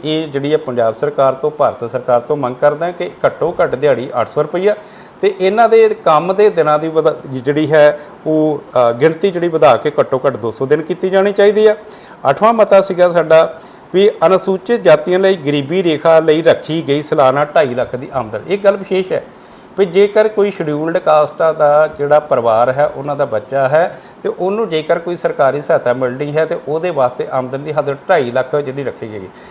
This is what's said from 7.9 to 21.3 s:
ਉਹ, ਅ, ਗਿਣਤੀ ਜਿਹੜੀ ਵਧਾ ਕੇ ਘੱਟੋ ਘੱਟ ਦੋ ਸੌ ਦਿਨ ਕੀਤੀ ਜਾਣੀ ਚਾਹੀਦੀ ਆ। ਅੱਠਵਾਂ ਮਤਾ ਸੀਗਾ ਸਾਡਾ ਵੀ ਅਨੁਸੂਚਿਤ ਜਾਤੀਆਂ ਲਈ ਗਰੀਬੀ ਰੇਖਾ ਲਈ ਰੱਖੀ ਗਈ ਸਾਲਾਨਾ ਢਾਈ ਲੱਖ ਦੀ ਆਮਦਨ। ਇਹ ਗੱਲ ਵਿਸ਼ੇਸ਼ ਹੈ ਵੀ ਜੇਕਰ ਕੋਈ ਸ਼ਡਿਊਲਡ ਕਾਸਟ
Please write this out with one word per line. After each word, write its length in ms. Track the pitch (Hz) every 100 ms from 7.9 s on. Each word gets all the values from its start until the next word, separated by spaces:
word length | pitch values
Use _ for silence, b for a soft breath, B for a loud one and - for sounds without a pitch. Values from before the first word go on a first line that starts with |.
| 147 B B 156
ਉਹ, 360 | 156 156 143 - 127 120
ਅ, 20 |
ਗਿਣਤੀ 400 | 117 156 160 202
ਜਿਹੜੀ 160 | 175 170
ਵਧਾ 300 | 160 151 117
ਕੇ 140 | 151 143
ਘੱਟੋ 220 | 135 131 135
ਘੱਟ 100 | 120
ਦੋ 140 | 113
ਸੌ 140 | - 135
ਦਿਨ 160 | 156
ਕੀਤੀ 280 | 160 175 190
ਜਾਣੀ 220 | 190 202
ਚਾਹੀਦੀ 360 | 202 202 208 214
ਆ। 80 | 214 - B B B 131
ਅੱਠਵਾਂ 240 | 143 214
ਮਤਾ 280 | 226 202 196
ਸੀਗਾ 280 | 190 175 180
ਸਾਡਾ 500 | 170 156 160 165 - B B -
ਵੀ 160 | 190 202 - 165
ਅਨੁਸੂਚਿਤ 560 | 185 - 185 - 233
ਜਾਤੀਆਂ 380 | 175 156 - 185
ਲਈ 160 | 190 190
ਗਰੀਬੀ 480 | 143 147 135 180
ਰੇਖਾ 360 | 175 147 165 160
ਲਈ 220 | 160 156
ਰੱਖੀ 420 | 156 117 - 160 135
ਗਈ 140 | 143
ਸਾਲਾਨਾ 440 | 147 156 131 139 147
ਢਾਈ 280 | 175 139
ਲੱਖ 220 | 123 117 123
ਦੀ 120 | 139
ਆਮਦਨ। 280 | 135 110 107 127
ਇਹ 100 | 196
ਗੱਲ 200 | 202 202
ਵਿਸ਼ੇਸ਼ 340 | 190 185 185
ਹੈ 120 | 165 - B B B B -
ਵੀ 80 | 190
ਜੇਕਰ 420 | 175 202 208 220
ਕੋਈ 240 | 214 202
ਸ਼ਡਿਊਲਡ 460 | 196 156 147 160 175
ਕਾਸਟ 400 | 160 151 147